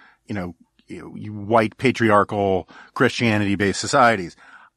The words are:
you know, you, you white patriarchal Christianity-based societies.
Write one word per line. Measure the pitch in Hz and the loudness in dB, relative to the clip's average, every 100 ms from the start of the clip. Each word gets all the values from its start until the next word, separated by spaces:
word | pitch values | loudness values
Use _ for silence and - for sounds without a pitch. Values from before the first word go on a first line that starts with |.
| _ _ - | _ _ -12
you | |
know, | 104 90 - _ _ - | -10 -10 -12 _ _ -18
you, | 170 151 - | -16 -16 -16
you | 104 | -14
white | 104 101 113 110 - | -12 0 0 0 0
patriarchal | 131 113 113 104 95 107 98 92 - - - - | -2 2 2 4 2 0 0 -2 -4 -14 -14 -2
Christianity-based | 127 - 120 107 101 95 101 - | 0 0 0 0 0 0 0 -2
societies. | 107 143 120 107 82 - - - - | -2 4 4 2 -4 -14 -20 -20 -14